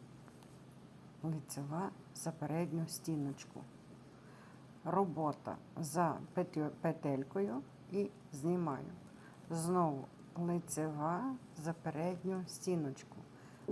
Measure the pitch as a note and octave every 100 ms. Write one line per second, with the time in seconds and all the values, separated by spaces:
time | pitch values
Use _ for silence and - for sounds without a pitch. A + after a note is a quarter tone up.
0 | - - - - - - - - - -
1 | - - D#3+ D#3 - - C#3+ D#3+ G3 -
2 | - - E3 D#3 D3+ D#3+ F3 E3 D#3+ -
3 | - D3+ C#3 C#3 - - C#3 - - -
4 | - - - - - - - - D#3+ F3
5 | F#3+ D3+ D3+ C#3 - - - - D#3 E3
6 | E3 - C#3+ - F3 D#3 D3 - E3 D3+
7 | D3 C3+ C3+ G3 G3+ B3 - - - G3
8 | G3+ - - D3 D#3+ F3+ D#3+ C3+ C#3+ -
9 | - - - - - E3 E3 F3+ E3 C3+
10 | - - - F3 E3+ F3 - D#3 D#3 D3+
11 | D#3 F3+ C4 B3 - - D#3 E3 E3 D3
12 | F3 F3 F3+ F#3 F3 - F#3 F3 C#3+ C3+
13 | - - - - - - -